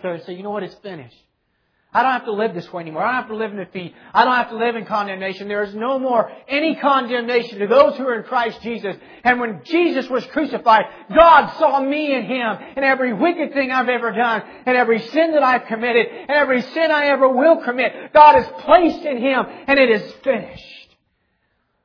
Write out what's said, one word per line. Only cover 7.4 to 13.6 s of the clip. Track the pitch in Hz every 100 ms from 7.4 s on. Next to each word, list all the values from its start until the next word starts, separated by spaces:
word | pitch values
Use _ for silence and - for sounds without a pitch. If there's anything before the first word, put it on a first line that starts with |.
| 233 202
to | 196
those | 262 294 -
who | 262
are | 226
in | -
Christ | 247 233 -
Jesus." | 220 226 196 160 - -
And | 240 247
when | 240 180
Jesus | - 330 339 262 254
was | 208 -
crucified, | - 302 214 233 220 185 - -
God | 196 339 302 214 -
saw | 311 269
me | 269 294 302
in | 269 190
Him | 254 226 196 - -
and | 269
every | 262 254
wicked | 196 320 349 285
thing | 277